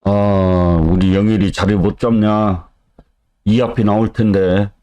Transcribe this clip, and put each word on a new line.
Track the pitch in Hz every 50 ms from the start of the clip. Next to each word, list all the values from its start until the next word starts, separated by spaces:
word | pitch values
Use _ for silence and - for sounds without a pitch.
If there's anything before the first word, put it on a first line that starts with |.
| _
아, | 98 101 104 101 101 101 95 95 92 92 90 90 87 87 85 80
우리 | 80 87 92 92 95 92
영일이 | 98 101 107 110 104 95 98 -
자리 | - - 95 104
못 | 101 85 104 104 -
잡냐? | - 120 117 113 107 107 107 107 107 104 95 87 - - _ _ _ _ _ - - _ _ _ _ _ _ _ _
이 | 101 107 117
앞이 | 123 120 117 - 110
나올 | 104 101 107 113 107
텐데. | - - 117 107 98 98 95 92 90 98 101 98 - _